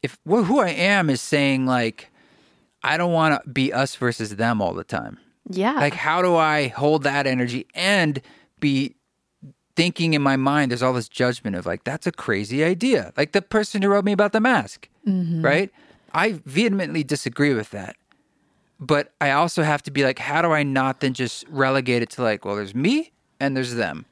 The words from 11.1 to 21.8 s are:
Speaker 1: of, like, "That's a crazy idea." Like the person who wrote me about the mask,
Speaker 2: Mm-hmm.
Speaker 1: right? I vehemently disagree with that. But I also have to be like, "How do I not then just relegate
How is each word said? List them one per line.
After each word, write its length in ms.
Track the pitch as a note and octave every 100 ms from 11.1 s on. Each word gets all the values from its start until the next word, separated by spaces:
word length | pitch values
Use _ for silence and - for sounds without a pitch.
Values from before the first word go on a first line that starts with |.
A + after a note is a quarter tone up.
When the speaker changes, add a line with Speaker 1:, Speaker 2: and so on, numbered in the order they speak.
| - B2 A#2+ G#2+ F#2
Speaker 1:
of, 100 | F2
like, 200 | F#2 -
"That's 200 | D3 -
a 60 |
crazy 520 | - - G2+ G#2 C3
idea." 500 | D#3+ F3+ A#3+ A3 F2+ -
Like 140 | D3+
the 100 | G3
person 400 | F#3+ G#3+ G#3 G#3
who 80 | G3
wrote 160 | G3+ G3
me 60 |
about 220 | G3+ G#3
the 80 | A3
mask, 480 | A#3 A#3+ A2 - - _ -
Speaker 2:
Mm-hmm. 340 | F#3+ E3+ E3
Speaker 1:
right? 300 | D#3+ D3+ G3 _ - _ _
I 260 | D#3+ G3+ F#3 -
vehemently 580 | C#3 A#3 G3 F3 E3
disagree 500 | C#3+ C#3+ - A#2 D3 B2+
with 160 | G#2
that. 240 | G#2 F#2 - _ _ _ _ _ _ _ _
But 320 | C3 D3 D3 _
I 120 | C#3+
also 320 | C#3 E3+ -
have 180 | D3+ D3
to 80 | -
be 120 | C#3
like, 160 | C3+ C3
"How 220 | - D3
do 80 | E3+
I 100 | D#3
not 380 | C#3+ C3+ C3 C3
then 140 | C#3 B2+
just 300 | B2 - -
relegate 540 | D3 C3 C3+